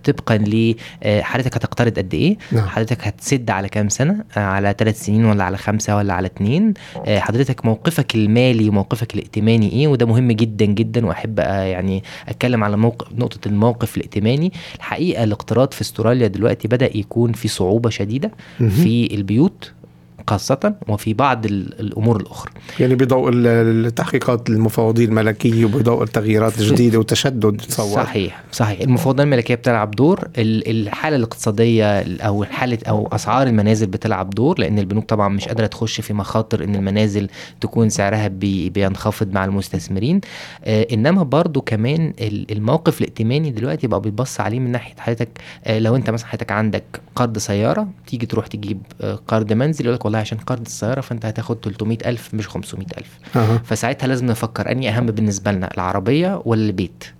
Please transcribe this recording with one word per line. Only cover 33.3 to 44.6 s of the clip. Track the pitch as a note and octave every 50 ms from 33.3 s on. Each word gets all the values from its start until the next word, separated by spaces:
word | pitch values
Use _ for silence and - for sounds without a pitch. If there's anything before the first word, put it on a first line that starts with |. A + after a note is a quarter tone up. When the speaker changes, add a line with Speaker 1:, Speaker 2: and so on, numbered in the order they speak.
| A2+ B2+ C#3
Speaker 1:
المنازل | C3 A2+ G#2+ G2+ G#2 A2 G#2+ A2
بتلعب | F#2+ F#2+ F#2+ - A2 G#2 F#2 F#2+ F#2
دور، | G2 A2 A#2 D3+ F#3 D#3+
لأن | G#2+ D2+ G#2 G#2
البنوك | G2 F#2 G2+ A2 G#2+ -
طبعًا | A2+ G#2 G2+ G2+
مش | G2+ G2 - -
قادرة | A#2 A2+ A2
تخش | G#2 - - A#2 A2 - -
في | A2 - G#2+
مخاطر | G#2 F#2+ - - A2 A2 - - G#2 D#2
إن | G2 G#2
المنازل | G2 G2 G2 G2 G#2+ G#2+ G#2+ G2+ G#2 G2+ F#2+ - - - - - -
تكون | - G2+ - A#2+ A2+ G#2+
سعرها | - - G2+ G2 G#2+ G#2+ G#2+ G2+
بي-، | F#2+ F#2 G#2 G2+ G2 F#2+ D#2+ F#2+
بينخفض | F#2 G2 G2 F#2+ G2 - - G#2+ G2+ - A2 F#2+
مع | F#2+ G2 F#2+
المستثمرين. | F#2+ F#2+ G2 F#2+ - - F#2 E2+ - G2 F#2+ G#2 C#3 F3 G3+ - - - - - - - - -
آه، | - A2 G#2+ A2 -
إنما | B2 G#2+ A2+ D3+ F3+ G3
برضو | E3+ B2+ B2+ D3+ F3 F3+ D3 C#3
كمان | - - A#2 G#2 A2 B2 D3 E3 E3 D3 - -
ال-، | A2 G#2+ G#2 G2+ F#2+ F#2+
الموقف | G#2+ G#2+ G#2+ A2+ C#3+ D#3+ - E3+ - -
الائتماني | - - - - A2+ A2+ B2+ D3+ D#3+ D3
دلوقتي | B2 G#2+ A2+ C#3 D#3+ D#3 -
بقى | A2+ - -
بيتبص | G#2 G#2+ G2+ G#2+ B2+ C3 - -
عليه | G#2 G2+ A2 B2+